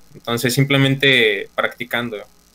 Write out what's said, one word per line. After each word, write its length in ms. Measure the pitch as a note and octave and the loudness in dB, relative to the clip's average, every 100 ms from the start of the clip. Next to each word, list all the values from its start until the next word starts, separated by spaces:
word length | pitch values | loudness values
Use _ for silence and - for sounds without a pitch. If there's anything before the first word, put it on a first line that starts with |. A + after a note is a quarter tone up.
| - | -20
entonces 400 | - - A#2 B2 | -14 -6 -2 -2
simplemente 960 | C#3 C#3 C#3 C3+ C3+ C#3 C3 A2 G2 - - | 0 2 2 2 2 2 4 4 0 -6 -6
practicando 600 | A2+ - A#2+ A#2+ A#2+ G#2 - _ _ | -6 -6 -8 -6 -6 -10 -14 _ _